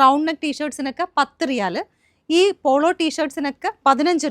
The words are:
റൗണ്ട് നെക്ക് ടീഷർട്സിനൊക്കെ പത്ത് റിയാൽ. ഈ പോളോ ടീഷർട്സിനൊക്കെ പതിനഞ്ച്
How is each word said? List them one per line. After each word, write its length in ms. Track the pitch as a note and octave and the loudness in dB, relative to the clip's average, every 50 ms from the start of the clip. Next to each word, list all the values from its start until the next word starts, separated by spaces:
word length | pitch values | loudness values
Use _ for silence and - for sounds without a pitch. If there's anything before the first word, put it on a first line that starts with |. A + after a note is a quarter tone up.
| C4+ | 4
റൗണ്ട് 240 | C4+ C#4 D4 D#4 E4 | 4 4 4 0 -2
നെക്ക് 120 | D#4+ - - | -4 -4 -6
ടീഷർട്സിനൊക്കെ 600 | D4+ C4+ - D4 D4 - - C#4 C#4 B3 - F4 - - D4 | -6 -6 -6 -6 -8 -6 -6 -8 -8 -6 -6 -8 -4 -2 -2
പത്ത് 300 | C#4 - _ - E4 C4 | -2 -2 _ -6 -4 -4
റിയാൽ. 260 | C4+ A#3 G3+ F3+ F3 C4+ G#4 - _ _ _ _ _ _ _ - | -2 -2 -2 -2 -4 -6 -8 -10 _ _ _ _ _ _ _ 0
ഈ 120 | D#4 F4 F#4 G4+ - - - | 2 2 4 2 0 0 0
പോളോ 260 | C#4+ C4 C#4+ D4+ E4+ F4+ - | 2 2 2 2 2 0 0
ടീഷർട്സിനൊക്കെ 680 | E4 D#4 - - D4+ C#4+ - E4 D4 C#4+ - _ - F#4+ G#4+ _ - C4+ | -2 -4 -2 -2 -4 -4 -4 -6 -6 -6 -6 _ -8 -8 -6 _ 2 2
പതിനഞ്ച് 380 | C4+ A#3+ D4+ F4 F4+ D4+ - D4+ | 2 2 2 0 0 0 -2 -2